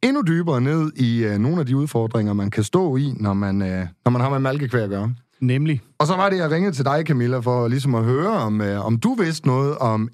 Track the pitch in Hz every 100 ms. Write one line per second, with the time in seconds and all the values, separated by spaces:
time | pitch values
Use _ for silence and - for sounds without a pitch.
0 | 247 285 175 165 170 127 131 160 156 -
1 | 120 117 107 104 120 175 127 135 143 117
2 | 113 117 104 101 101 110 107 180 156 131
3 | 143 104 101 98 101 98 95 92 87 -
4 | 123 123 135 139 135 143 131 123 101 101
5 | 113 123 _ - 127 131 156 139 - -
6 | 151 185 196 190 156 165 202 139 135 151
7 | 160 131 120 127 120 123 117 131 135 117
8 | 113 131 190 208 110 107 101 101 110 117
9 | 226 240 165 156 139 127 139 147 120 110
10 | 113